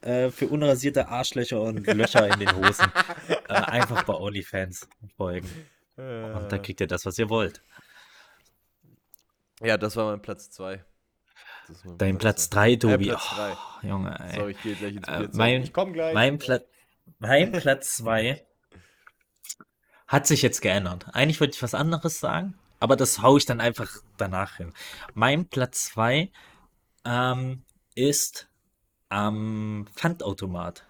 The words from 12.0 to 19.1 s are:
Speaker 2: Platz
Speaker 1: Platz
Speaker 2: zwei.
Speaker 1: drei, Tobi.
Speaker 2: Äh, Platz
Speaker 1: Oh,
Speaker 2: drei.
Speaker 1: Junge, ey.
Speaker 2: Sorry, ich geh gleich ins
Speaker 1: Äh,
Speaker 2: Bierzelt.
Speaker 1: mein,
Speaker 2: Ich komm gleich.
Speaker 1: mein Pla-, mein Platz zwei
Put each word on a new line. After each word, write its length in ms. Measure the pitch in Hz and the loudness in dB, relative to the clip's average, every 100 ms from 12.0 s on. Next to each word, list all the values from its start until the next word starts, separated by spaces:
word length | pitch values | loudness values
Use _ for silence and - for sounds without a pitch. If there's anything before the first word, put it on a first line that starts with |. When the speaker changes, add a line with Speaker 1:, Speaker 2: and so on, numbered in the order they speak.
| 98 95 | 0 2
Speaker 2:
Platz 320 | 110 104 - | 2 0 0
Speaker 1:
Platz 0 | |
Speaker 2:
zwei. 60 | 104 | 4
Speaker 1:
drei, 200 | 107 120 | 6 6
Tobi. 300 | 117 104 98 | 6 4 2
Speaker 2:
Äh, 60 | |
Platz 120 | 113 - | -2 -4
Speaker 1:
Oh, 40 | - 104 90 - - | -4 -4 -6 -12 -12
Speaker 2:
drei. 60 | 101 | -6
Speaker 1:
Junge, 320 | 98 92 - | -4 -4 -8
ey. 160 | 90 107 | -10 -6
Speaker 2:
Sorry, 160 | 104 | -6
ich 100 | 98 | -6
geh 100 | 113 | -8
gleich 220 | 98 101 101 | -6 -6 -8
ins 120 | 92 | -6
Speaker 1:
Äh, 40 | |
Speaker 2:
Bierzelt. 220 | 87 104 104 | -6 -4 2
Speaker 1:
mein, 280 | 113 127 | 4 4
Speaker 2:
Ich 100 | 131 | 0
komm 200 | - 190 | -2 -2
gleich. 200 | 165 160 160 | -2 0 4
Speaker 1:
mein 220 | 131 147 | 2 2
Pla-, 220 | - 127 - _ _ _ - _ | 0 0 -2 _ _ _ -20 _
mein 320 | 107 139 190 | 4 4 4
Platz 460 | 190 147 135 - - | 2 2 2 0 -4
zwei 480 | 113 110 113 143 _ _ _ - _ _ - | 0 0 0 -2 _ _ _ -20 _ _ -20